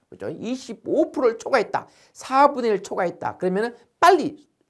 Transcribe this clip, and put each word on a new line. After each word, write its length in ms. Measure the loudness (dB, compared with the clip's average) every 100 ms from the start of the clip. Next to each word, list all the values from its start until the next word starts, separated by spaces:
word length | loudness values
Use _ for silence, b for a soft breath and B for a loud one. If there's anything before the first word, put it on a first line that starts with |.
| _
그죠? 200 | -12 -10
이십오 840 | -8 -8 -8 -10 -12 -2 0 0
프로를 260 | 0 -2 -2
초과했다. 500 | -2 -2 0 -6 -8 b b
사분의 580 | -18 -2 4 4 4 0
일 120 | -2
초과했다. 540 | -4 -4 -4 -4 -8 -4
그러면은 380 | -2 0 -4 -8 B 2
빨리 480 | 6 6 2 -8 _ _